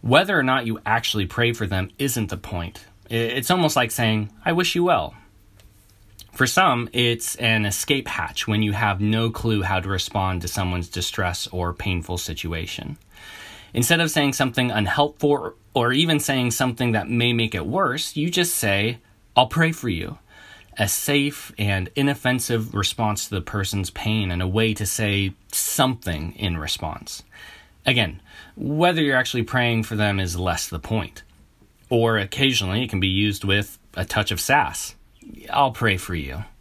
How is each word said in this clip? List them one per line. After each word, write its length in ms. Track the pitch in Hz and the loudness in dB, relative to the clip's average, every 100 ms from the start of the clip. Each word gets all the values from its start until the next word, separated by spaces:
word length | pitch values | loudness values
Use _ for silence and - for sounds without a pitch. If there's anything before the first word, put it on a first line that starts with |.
Whether 340 | 113 135 190 190 | 6 4 6 2
or 60 | |
not 240 | 131 131 117 | 2 2 0
you 160 | 110 | -4
actually 440 | - 113 - 107 95 | 0 0 2 -2 -2
pray 260 | - 120 | 2 2
for 140 | 117 101 | 2 -2
them 240 | 95 92 - | -2 -2 -2
isn't 300 | 139 120 104 | -2 0 -2
the 60 | - | -4
point. 480 | - 92 85 - - - - | -8 -6 -8 -10 -20 -20 -4
I-, 20 | |
it's 380 | 113 113 123 127 | -2 0 -2 -2
almost 240 | 180 160 - | 0 2 2
like 160 | 120 | 0
saying, 400 | - 117 107 104 - | 0 0 0 -2 -6
"I 80 | - | -2
wish 220 | 170 175 | 0 0
you 100 | 175 | 0
well." 300 | 175 139 76 - - _ - - - - _ _ - - - | 2 2 0 -10 -20 _ -20 -20 -20 -20 _ _ -20 -20 -20
For 140 | - 127 | 0 2
some, 420 | - 185 123 117 | 4 4 4 0
it's 420 | 120 120 117 - - | 0 2 0 -4 -2
an 280 | 120 110 | 2 2
escape 440 | 104 98 - 139 131 | 2 -2 0 -2 -2
hatch 400 | - 80 - - | -6 -6 -6 0
when 160 | 107 | 2
you 80 | 107 | 2
have 280 | 101 107 98 | 2 0 2
no 300 | 104 110 113 | 2 2 0
clue 320 | 113 117 107 | 0 0 0
how 200 | 92 95 | 2 -2
to 60 | 92 | -2
respond 540 | 98 - 101 95 92 | -4 -2 0 0 -2
to 60 | 87 | -4
someone's 420 | - 92 90 85 | -2 -2 -2 -4
distress 580 | - 90 - 92 87 - | -6 -6 -2 -2 -2 -6
or 220 | 92 87 | -4 -4
painful 440 | 87 101 90 80 90 | -4 -4 -4 -4 -8
situation. 800 | - 82 82 82 - - - 147 _ - - - - - - | -6 -8 -6 -6 -6 -10 -10 -12 _ -20 -20 -18 -18 -20 -8
Instead 280 | - 120 165 | -2 2 4
of 100 | 165 | 4
saying 240 | - 143 | 2 2
something 380 | 127 131 117 123 | 2 0 2 0
unhelpful 580 | 107 98 - 143 - 147 | 2 0 2 0 2 2
or, 240 | 143 - - - - | 2 0 -10 -4 0
or 180 | 120 | 2
even 260 | 127 165 151 | 4 2 2
saying 300 | - 135 123 | 2 0 0
something 420 | 110 131 117 123 | 2 0 0 0
that 140 | 110 98 | 0 0
may 260 | 120 120 | 2 2
make 200 | 117 113 | 2 0
it 140 | 98 78 | -2 -2
worse, 480 | 151 180 135 - - | 0 0 -2 -6 -4
you 160 | 160 | -2
just 240 | 175 175 - | 0 0 0
say, 420 | 113 98 107 120 _ _ _ - | 0 2 0 -4 _ _ _ 2
"I'll 100 | 123 | 4
pray 260 | - 165 | 2 0
for 180 | 160 123 | 0 -4
you." 280 | 85 - - _ - - - - - | -4 -6 -10 _ -20 -20 -20 -18 -2
A 60 | 202 | 0
safe 640 | - - 143 143 143 - - | 0 2 2 2 -4 -14 -4
and 320 | 101 98 90 - | 0 0 -2 0
inoffensive 760 | 139 139 127 127 - 117 110 | 0 2 0 0 0 0 0
response 520 | 101 98 - 110 104 - | 0 -2 0 0 0 -2
to 100 | 98 | -4
the 60 | |
person's 480 | - 104 98 98 92 | -4 -4 -2 -2 -4
pain 420 | - 110 110 95 | -4 -2 0 0
and 100 | 87 | 0
a 60 | 92 | 0
way 260 | 98 113 | 2 2
to 120 | 107 101 | 0 -2
say 480 | - 107 101 98 - _ | 0 0 2 0 -4 _
something 800 | - - - 135 120 - 80 82 - | -4 -2 2 2 2 -4 -4 -6 -4
in 200 | 104 85 | -4 -2
response. 680 | 76 - 80 - - - - - - - - _ - | -4 -4 -6 -8 -12 -16 -16 -20 -20 -20 -20 _ 0
Again, 360 | 123 95 - - - - - | 2 0 -2 -18 -20 -20 -8
whether 460 | 131 151 175 165 | -4 2 4 4
you're 160 | 147 131 | 2 2
actually 260 | 127 127 | 2 -2
praying 400 | 113 127 120 117 | 0 2 2 2
for 140 | 110 107 | 0 0
them 240 | 107 98 | 2 2
is 180 | 92 87 | -2 -2
less 300 | 90 85 - | -2 -2 -4
the 100 | 82 | -8
point. 440 | - 110 87 - - - - _ _ _ _ | -4 -4 -4 -12 -20 -20 -20 _ _ _ _
Or 280 | 120 113 110 | 2 4 2
occasionally 640 | 98 - 135 117 95 101 | 0 0 2 2 0 -2
it 80 | 123 | -2
can 120 | 98 | 0
be 80 | 95 | 2
used 340 | 95 104 98 | 2 2 0
with 340 | 101 98 110 - - | 0 0 0 -10 -14
a 120 | - 95 | -8 -2
touch 260 | - 101 | 0 0
of 80 | 95 | -2
sass. 560 | - 139 135 - - - - _ - - - | 2 4 4 -4 -10 -14 -20 _ -20 -18 -4
"I'll 200 | - 139 | 2 2
pray 260 | 113 117 95 | 4 2 2
for 180 | - 87 | -2 -6
you." 300 | 69 71 107 - | -6 -8 -12 -14